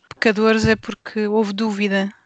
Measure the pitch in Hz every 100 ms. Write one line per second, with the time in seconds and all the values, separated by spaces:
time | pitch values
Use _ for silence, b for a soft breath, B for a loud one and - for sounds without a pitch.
0 | _ - - 208 220 220 214 220 - 214
1 | - - 214 208 214 196 220 196 208 196
2 | 196 208